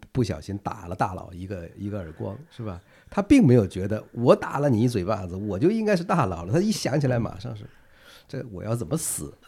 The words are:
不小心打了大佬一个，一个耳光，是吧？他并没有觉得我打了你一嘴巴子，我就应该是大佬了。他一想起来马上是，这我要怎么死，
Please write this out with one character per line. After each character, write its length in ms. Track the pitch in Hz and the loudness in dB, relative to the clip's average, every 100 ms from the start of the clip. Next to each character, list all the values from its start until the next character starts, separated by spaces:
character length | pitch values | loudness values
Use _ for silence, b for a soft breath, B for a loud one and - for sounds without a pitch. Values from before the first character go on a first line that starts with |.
| - | -6
不 120 | 135 | -2
小 160 | 101 76 | -2 -2
心 160 | 87 98 | -6 -6
打 280 | - - 85 | -6 -8 -8
了 100 | 90 | -4
大 160 | 113 | -4
佬 200 | 92 90 | -4 -12
一 140 | 87 95 | -12 -10
个， 220 | 95 85 - | -10 -12 -10
一 140 | 101 | -8
个 80 | 101 | -8
耳 120 | 82 | -10
光， 260 | 80 107 113 156 | -10 -10 -10 -16
是 120 | - | -12
吧？ 180 | 107 87 - b b | -10 -10 -14 b b
他 100 | - | -2
并 260 | 196 277 156 | 6 8 8
没 80 | |
有 120 | 123 92 | 8 6
觉 200 | 92 95 | -2 -4
得 160 | 107 - | -4 -6
我 220 | 117 123 | 0 4
打 260 | 208 - 139 | 4 4 0
了 100 | 147 | 2
你 100 | 107 | 4
一 80 | 123 | 4
嘴 160 | 117 | 2
巴 220 | 90 101 92 | -2 -2 -4
子， 100 | 90 | -6
我 220 | 104 95 | -4 2
就 120 | 165 | 2
应 140 | 226 | 2
该 100 | 214 | 2
是 80 | 185 | 0
大 220 | 175 175 | 2 0
佬 200 | 101 85 | 0 -2
了。 80 | 87 | -2
他 60 | 151 | 0
一 120 | 214 | 2
想 260 | 190 131 147 | 0 0 0
起 100 | 135 | 0
来 100 | 123 | 0
马 200 | 104 95 | -2 -6
上 160 | 123 107 | -10 -12
是， 120 | - - B B B B B | -14 -20 B B B B B
这 180 | - 120 | -12 -10
我 140 | 90 | -8
要 140 | 104 117 | -4 -4
怎 100 | 87 | -2
么 100 | 160 | -4
死， 400 | - - 71 - | -4 -6 -8 -12